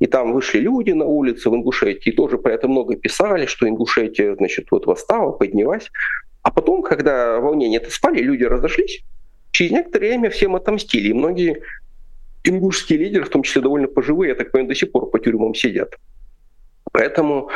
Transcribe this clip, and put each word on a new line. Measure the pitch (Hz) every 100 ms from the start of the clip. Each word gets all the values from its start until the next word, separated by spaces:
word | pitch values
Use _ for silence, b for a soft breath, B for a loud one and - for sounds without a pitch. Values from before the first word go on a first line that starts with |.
и | -
там | 131 117
вышли | 131 - 107
люди | 175 254 214
на | 156
улицы | 151 147 131 113 113
в |
Ингушетии, | 120 117 - 104 95 113
тоже | 135 151 127
про | 123
это | 110 131
много | 135 110 -
писали, | - - 208 180 127
что | - 113
Ингушетия, | 110 113 120 110 - 104
значит, | 95 95 - -
вот | - -
восстала, | - - 226 175
поднялась. | - - 101 120 220 - B B B - -
А | -
потом, | - - 370
когда | - 147 139 131 120 113
волнения | 143 151 117 113
это | -
спали, | - 311 285
люди | 127 131
разошлись, | 120 123 147 - 403 - - - - - -
через | - 175
некоторое | 269 349 208 208
время | 247 226
всем | - 196 185
отомстили, | - 208 - 113 101
и |
многие | 113 156 180 170 - B B - - - - - -
ингушские | 170 185 190 - - 156
лидеры, | 196 202
в | -
том | 139
числе | 135 139
довольно | 131 143 135
пожилые, | 139 135 160 170
я | 123
так | -
понимаю, | 131 127
до |
сих | - 127
пор | 123 113
по | 110
тюрьмам | 120 110 110
сидят. | 110 120 104 - - - - - - - - - _ -
Поэтому, | - 135 - 151 139 -